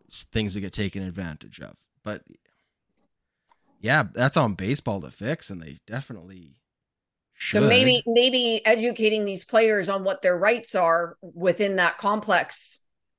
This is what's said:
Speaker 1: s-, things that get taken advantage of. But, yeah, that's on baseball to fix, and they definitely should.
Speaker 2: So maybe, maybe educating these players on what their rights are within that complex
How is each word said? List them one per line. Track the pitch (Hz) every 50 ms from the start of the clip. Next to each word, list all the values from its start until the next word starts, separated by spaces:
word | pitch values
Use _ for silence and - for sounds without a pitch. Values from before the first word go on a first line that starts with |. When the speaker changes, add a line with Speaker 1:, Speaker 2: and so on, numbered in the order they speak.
| _ -
Speaker 1:
s-, | - - - _
things | - 113 107 101 90
that | 101
get | 98 92
taken | - - 104 95 - 98 95
advantage | 92 85 95 92 82 76 - - 53 - -
of. | - - - _ _ _ _ _
But, | - 107 104 78 _ _ 50 _ _ _ _ _ _ _ _ _ _ _ _ _ _ _ _ _ _ _ _ _ _ _ _ _ _ _ _ _
yeah, | 98 113 139 156 117 87
that's | - - 123 139 - 170
on | 139 110 95
baseball | - 92 101 139 143 - 123 101 98
to | 73 -
fix, | - - 98 120 165 - - -
and | 98 87
they | 80 78 69 - _
definitely | - 107 127 135 - 123 95 80 92 95 92 85 71 67 _ _ _ _ _ _ _ _ _ _ _ _ _ _ _ _
should. | - - - - 208
Speaker 2:
So | 208 214
maybe, | 240 254 262 254 247 240 -
maybe | 233 226 240 247 262 247 254 247 233 226 220 -
educating | 220 233 226 220 240 208 - 220 214 220 214 208
these | 202 196 175 -
players | - - 220 226 220 214 202 175 185
on | 196 196
what | 190 196 190 190
their | - 185 180
rights | 170 185 214 240 233 226 - -
are | 190 175 165 165 170 170 165 165 _
within | - 170 - 170 180 185 170 180 208 196 196
that | 185 175 165 - -
complex | - 196 214 220 - 214 185 165 117 - - - - - - - _ _ _ _ _ _ _